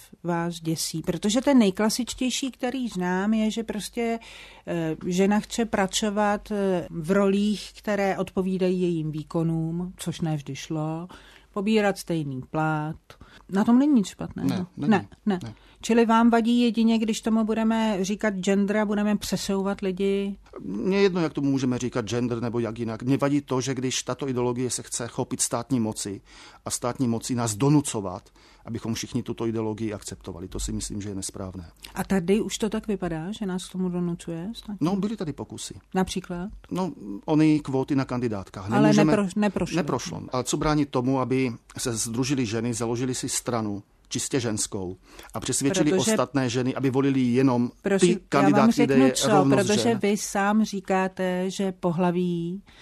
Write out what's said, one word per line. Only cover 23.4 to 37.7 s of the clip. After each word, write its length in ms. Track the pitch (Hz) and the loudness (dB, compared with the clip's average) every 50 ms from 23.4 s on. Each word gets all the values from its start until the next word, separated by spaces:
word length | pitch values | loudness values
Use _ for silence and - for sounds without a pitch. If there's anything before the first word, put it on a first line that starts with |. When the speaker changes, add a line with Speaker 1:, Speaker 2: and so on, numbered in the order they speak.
Speaker 2:
to, 200 | 139 - 131 131 | 0 0 -2 -2
že 140 | 123 131 135 | 0 -2 -4
když 280 | 117 123 131 120 - - | -4 -4 -4 -4 -4 -4
tato 260 | - 127 - 151 139 | -6 -6 -4 -4 -4
ideologie 420 | 127 120 123 123 123 123 127 123 | -2 0 0 0 0 -2 -2 -4
se 120 | - - 120 | -4 -6 -8
chce 260 | - - - 123 110 | -8 -8 -8 -8 -6
chopit 320 | - - 127 - - 117 | -4 -6 -4 -4 -2 -4
státní 400 | - - - 120 117 - 139 123 | -2 -2 -2 -4 -2 -2 0 0
moci 400 | 113 107 110 - - 107 98 110 - - - - - - - - _ | 0 0 -2 -4 -6 -6 -8 -8 -12 -16 -20 -20 -20 -20 -20 -14 _
a 60 | 110 | -8
státní 380 | - - - 123 120 - 139 120 | -8 -4 -4 -4 -2 0 0 0
moci 260 | 117 113 - - 131 | 0 -2 -2 -4 -2
nás 200 | 120 120 117 107 | -2 -2 -2 0
donucovat, 720 | 101 139 139 151 147 143 - - 117 98 95 90 101 - _ _ _ - - - _ _ | 2 4 4 6 4 4 2 -2 -6 -6 -6 -8 -10 -14 _ _ _ -20 -20 -20 _ _
abychom 300 | - 113 107 - 113 113 | -10 -8 -6 -4 -4 -4
všichni 280 | - - 104 - 123 107 | -6 -6 -6 -6 -6 -6
tuto 240 | - 117 - 120 | -6 -6 -4 -4
ideologii 460 | 117 110 113 110 110 107 104 113 110 104 | -2 -2 -2 -2 -4 -4 -4 -4 -6 -6
akceptovali. 560 | 98 - - 98 - - - 92 85 92 92 | -8 -10 -12 -14 -12 -12 -14 -12 -12 -12 -10
To 120 | - 95 | -8 -8
si 120 | - - 110 | -6 -6 -6
myslím, 300 | 107 101 - 104 104 98 | -6 -6 -6 -8 -8 -8
že 60 | 104 | -8
je 60 | 101 | -8
nesprávné. 560 | 98 95 - - - 98 92 92 92 85 80 - _ - - - | -8 -8 -10 -10 -10 -10 -10 -10 -12 -14 -16 -18 _ -20 -12 -8
Speaker 1:
A 100 | - 190 | -8 -4
tady 360 | - 202 196 175 170 196 220 | -2 -2 -2 2 2 0 0
už 180 | 190 196 - - | 0 -2 -4 -6
to 100 | - 208 | -4 -4
tak 160 | 202 220 220 - | -4 -6 -4 -4
vypadá, 440 | 208 190 - 175 165 156 156 180 220 | -4 -4 -4 -6 -6 -6 -6 -8 -8
že 140 | - 220 | -6 -6
nás 220 | 190 180 185 180 - | -6 -4 -6 -8 -8
k 40 | - | -6
tomu 160 | 185 185 180 | -4 -4 -2
donucuje 600 | 175 180 175 175 170 175 - - 170 165 165 202 233 | -2 -2 -2 -2 -4 -6 -8 -10 -10 -8 -8 -10 -10
státní 220 | - - - 208 190 | -12 -12 -12 -6 -2
Speaker 2:
No, 100 | 143 165 | -2 0
Speaker 1:
moc? 100 | 196 202 | 0 0
Speaker 2:
byly 160 | 180 214 233 | -2 -4 -4
tady 160 | 208 190 147 139 | -6 -6 -8 -6
pokusy. 420 | - 107 - 110 113 - - - - - _ - | -8 -10 -12 -12 -12 -12 -14 -14 -16 -16 _ -2
Speaker 1:
Například? 560 | 185 185 185 - 190 185 - 185 175 175 208 - - - - | -2 -2 0 -2 -6 -8 -8 -8 -8 -8 -10 -12 -14 -12 -8
Speaker 2:
No, 220 | - 175 185 175 - - - 208 101 101 - | -4 -4 -4 -4 -6 -8 -12 -12 -12 -10 -2
ony 360 | - 156 151 156 156 151 151 | 2 4 4 6 6 4 4
kvóty 340 | - - | 2 0